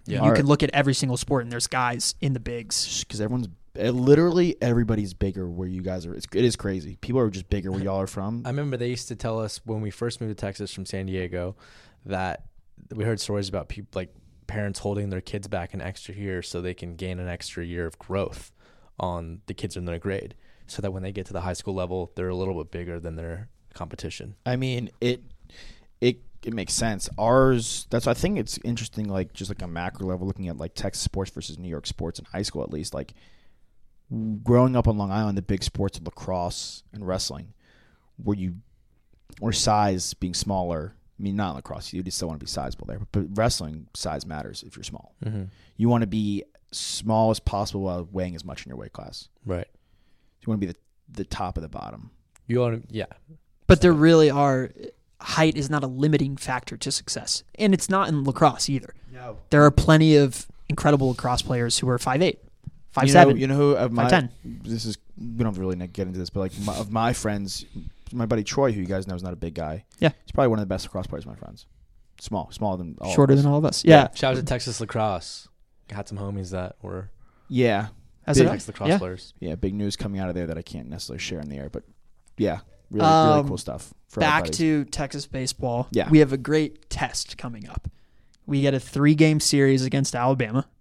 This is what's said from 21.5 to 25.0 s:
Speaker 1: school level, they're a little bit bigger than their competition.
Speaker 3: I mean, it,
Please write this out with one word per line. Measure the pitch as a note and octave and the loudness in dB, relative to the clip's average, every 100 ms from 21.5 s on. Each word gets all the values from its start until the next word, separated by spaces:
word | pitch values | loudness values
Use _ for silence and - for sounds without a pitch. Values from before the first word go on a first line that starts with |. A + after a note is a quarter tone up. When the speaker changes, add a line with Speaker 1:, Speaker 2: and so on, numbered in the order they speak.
Speaker 1:
school | F2+ - | -6 -6
level, | F#2+ F2+ F#2 F2 - | -4 -4 -4 -6 -6
they're | F#2 | -6
a | F2+ | -4
little | F#2+ F2 | -4 -4
bit | D#2 | -8
bigger | F2 F2 E2+ | -10 -10 -10
than | E2 D#2+ | -10 -10
their | E2 E2 A2+ _ - | -10 -10 -14 _ -20
competition. | - - - - - - G#2 - | -14 -12 -10 -10 -10 -14 -10 -4
Speaker 3:
I | B2+ | -2
mean, | C3 B2 A#2 | -2 -4 -6
it, | - | -2